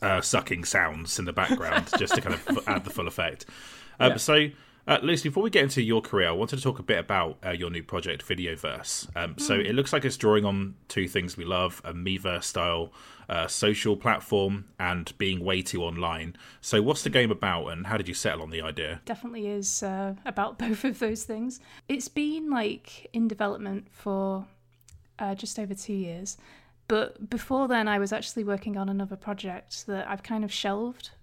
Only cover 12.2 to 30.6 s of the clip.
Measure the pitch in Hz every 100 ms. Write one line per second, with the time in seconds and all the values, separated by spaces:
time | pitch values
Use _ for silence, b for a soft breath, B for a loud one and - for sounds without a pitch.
12.2 | 95 87 - - 85 85 82 B B B
13.2 | - 87 82 - 104 107 110 101 123 107
14.2 | - 104 98 101 95 - 90 90 82 -
15.2 | 98 92 90 95 92 90 85 82 85 82
16.2 | 82 - B B - 110 110 143 - 127
17.2 | 117 101 101 87 80 82 101 110 87 -
18.2 | 107 78 80 80 80 73 78 80 - 226
19.2 | 240 233 208 202 196 - 202 190 196 196
20.2 | 269 208 208 233 233 220 269 - 226 220
21.2 | - 220 240 254 B B - 277 - -
22.2 | 294 311 311 262 214 - - - - 233
23.2 | 226 208 208 208 202 196 - - 208 196
24.2 | 196 190 190 - _ _ - - - -
25.2 | 202 196 220 - 208 196 - 202 180 170
26.2 | 196 - B B B _ - 214 - -
27.2 | 214 240 - 269 269 240 214 208 196 214
28.2 | - - 202 202 214 196 196 196 196 190
29.2 | - 196 196 180 - - - 196 - 196
30.2 | - 220 208 -